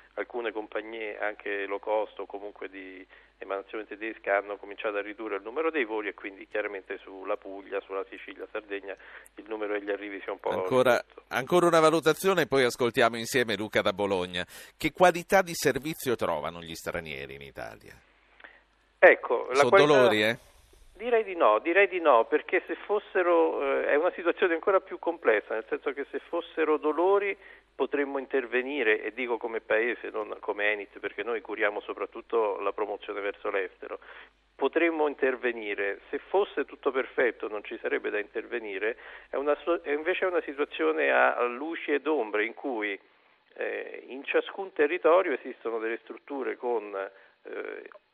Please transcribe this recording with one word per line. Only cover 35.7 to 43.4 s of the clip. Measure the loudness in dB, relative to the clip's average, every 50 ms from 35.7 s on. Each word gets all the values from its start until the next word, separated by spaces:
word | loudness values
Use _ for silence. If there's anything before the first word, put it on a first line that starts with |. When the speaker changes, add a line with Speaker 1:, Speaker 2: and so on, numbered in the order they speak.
| -4 -2 -2 -4 -4 -6 -8 -10
Speaker 1:
se | -10
fosse | -10 -4 0 0 0 0 0 -2 -4 -6
tutto | -6 -8 -4 -4 -2
perfetto | 0 0 -2 -2 0 0 2 2 0 -2 -6
non | -8 -8 -8 -10
ci | -10 -10 -8
sarebbe | -6 -4 -4 -4 -2 -2
da | -4 -4
intervenire, | -4 -6 -8 -10 -8 -6 -8 -8 -6 -8 -6 -4 -2 -4 -4 -6 -10 -18 -18 -20 -12 _
è | -6
una | -2 0 0 0 0 0
so-, | 0 0 0
è | 0 -2 -4
invece | -2 0 -2 -2 0 0
una | 0 0 -2
situazione | -2 -2 -4 -4 -4 -4 -2 -2 0 0 0 2 2 2
a, | 4 4 4 4 2
a | 2 0
luci | -2 -2 -4 -8 -8 -8 -6 -2 -2 -2
ed | 0 0
ombre | 0 0 0 0 0 0 0 -2
in | -2 -4
cui, | -6 -6 -4 -4 -2 -2 -4 -4 -8 _ _ _ _ _ _ _ _